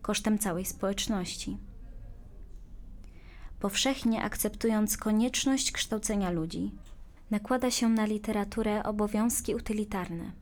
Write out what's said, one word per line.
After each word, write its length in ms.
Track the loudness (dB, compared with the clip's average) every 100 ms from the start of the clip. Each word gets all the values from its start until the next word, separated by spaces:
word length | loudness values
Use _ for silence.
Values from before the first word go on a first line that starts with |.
kosztem 360 | 0 0 2 2
całej 260 | 2 0 -4
społeczności. 920 | -2 -2 0 0 0 -2 -4 -6 -6 -10 -14 -12 -12 -12 -12 -14 -14 -14 -14 -12 -14 -12 -14 -14 -16 -16 -14 -12 -4
Powszechnie 640 | -2 2 2 4 2 2
akceptując 760 | 0 0 -2 2 2 4 2 2
konieczność 760 | 2 4 4 4 4 4 2
kształcenia 600 | -2 -2 -2 0 2 2
ludzi, 400 | 2 0 -2 -4 -6 -16 -16 -16 -18 -2
nakłada 400 | -2 2 2 2
się 180 | 4 4
na 160 | 4 4
literaturę 760 | 0 0 0 0 0 2 2
obowiązki 720 | 0 0 2 4 2 2 0 -2
utylitarne 760 | 0 -2 0 -2 -2 -6 -6 -10